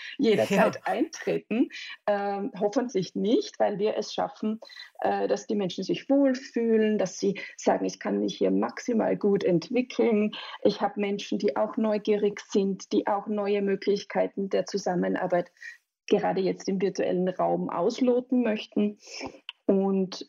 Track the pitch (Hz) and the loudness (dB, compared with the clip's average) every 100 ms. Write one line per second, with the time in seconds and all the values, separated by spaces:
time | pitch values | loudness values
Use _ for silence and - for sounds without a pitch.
0 | - - 226 202 - 196 180 - - 196 | -12 0 2 4 4 4 4 2 -2 -2
1 | 311 - - 165 - 220 330 - - - | -2 -4 -2 -2 0 0 0 -2 -14 -6
2 | - 202 202 196 196 185 208 254 247 185 | -2 0 0 -2 -4 -2 -2 0 -2 -2
3 | 170 196 196 370 - - 214 196 214 214 | -2 -2 2 2 2 0 0 2 0 0
4 | 208 - 180 - 214 220 - - - - | -4 -4 -4 -4 -4 -4 -8 -20 -20 -4
5 | 214 202 196 196 - 208 185 - 190 - | -2 0 0 -2 -2 -2 -2 -2 -4 -2
6 | - 277 277 254 - 240 233 220 214 214 | 2 4 4 2 -2 -2 2 4 4 2
7 | 185 - 196 190 - - - 185 190 - | 0 -2 -2 -2 -6 -4 0 2 0 -6
8 | 208 202 202 - 190 190 233 - - 226 | -4 -2 -2 0 0 2 0 -4 -2 0
9 | 190 180 202 196 - 175 - 247 247 - | 0 0 2 2 2 2 2 -2 -2 0
10 | 233 208 214 - - - 208 202 202 202 | 2 4 2 -2 -12 -2 0 0 -2 -2
11 | 202 202 - 208 202 214 214 - 220 208 | -4 -4 -4 -2 0 0 -2 0 0 0
12 | 208 208 208 202 - 214 196 190 - 214 | 0 2 0 -2 -2 0 0 -2 -2 -2
13 | - 202 208 208 202 202 196 196 - 196 | 0 -2 -2 -2 0 0 2 0 2 0
14 | - 190 185 - 196 196 185 202 190 180 | 0 -2 -2 -2 -2 -2 -2 -4 -2 0
15 | 190 190 180 180 175 _ - - _ _ | 0 -2 0 0 -2 _ -18 -18 _ _
16 | - 202 180 180 185 180 - 190 190 180 | 0 2 2 0 0 -2 -2 0 0 0
17 | - 180 185 180 170 175 180 - 185 233 | 0 0 0 0 0 0 -2 -2 -2 2
18 | 247 247 247 247 233 214 - - 208 208 | 2 2 2 0 2 -2 -4 0 0 -2
19 | - - - - - - - 196 196 196 | -14 -12 -12 -14 -18 -6 2 2 4 2
20 | 190 - | 0 -4